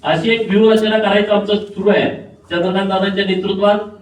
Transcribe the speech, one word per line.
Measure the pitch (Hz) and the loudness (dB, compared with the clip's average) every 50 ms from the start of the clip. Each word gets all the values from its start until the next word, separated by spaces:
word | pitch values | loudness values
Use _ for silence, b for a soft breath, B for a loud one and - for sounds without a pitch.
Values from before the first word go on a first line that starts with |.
| - | -2
अशी | - - 156 - 226 | -2 -2 -2 0 0
एक | 226 226 220 - | 0 0 0 0
व्यूहरचना | 190 208 220 220 220 220 214 214 214 220 | 2 4 6 6 4 4 2 2 0 0
करायचं | 220 202 202 208 202 208 208 | 0 2 2 2 2 2 0
आमचं | 202 196 - 208 | 0 0 0 -2
सुरू | 196 - - - - 190 202 | -2 -2 -6 -10 -4 0 2
आहे. | 202 - - - - - - - - - _ _ | 2 2 0 -2 -6 -8 -14 -20 -20 -20 _ _
चंद्रकांत | 170 175 175 185 180 190 196 196 | -4 -2 -2 -2 -2 -2 -2 -2
दादांच्या | 202 190 196 202 190 196 196 | -2 -2 -2 -2 -2 -2 -2
नेतृत्वात | 190 185 185 185 202 196 190 202 202 208 214 214 - - - | -2 -2 -2 -2 -4 -2 0 2 2 2 0 -2 -8 -14 -20